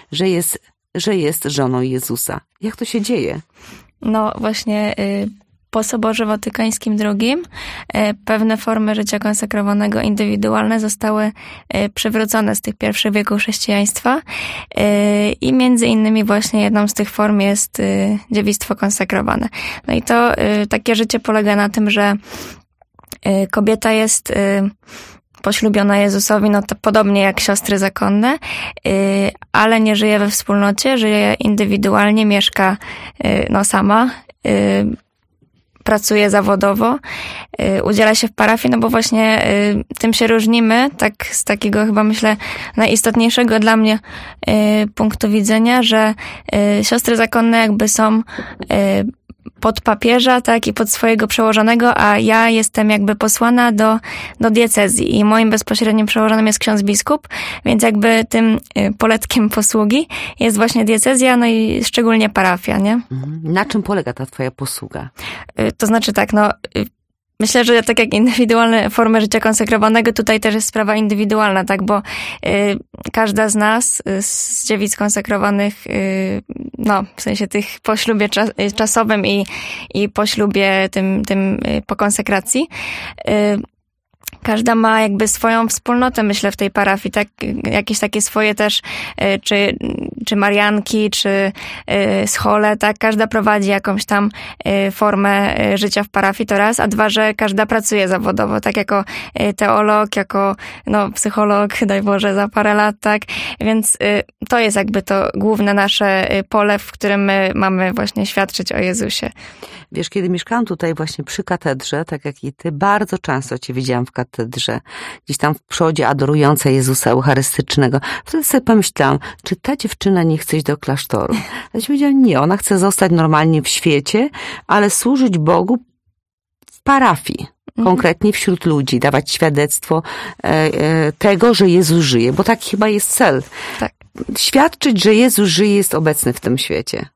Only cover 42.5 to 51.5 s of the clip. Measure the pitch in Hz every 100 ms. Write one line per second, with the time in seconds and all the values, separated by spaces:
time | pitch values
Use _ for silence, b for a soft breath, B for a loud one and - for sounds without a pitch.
42.5 | B B - 226 220 233 226 226 247 240
43.5 | 220 220 220 220 220 B B B - -
44.5 | 214 214 214 208 - 214 - 214 214 202
45.5 | 220 226 247 220 220 214 220 B B -
46.5 | 202 208 202 208 240 - 226 226 233 226
47.5 | 233 220 208 214 - 220 220 - - -
48.5 | - - 202 196 196 202 - - - -
49.5 | - 220 220 - 208 233 247 254 247 240
50.5 | 233 220 208 214 - 226 226 214 - 220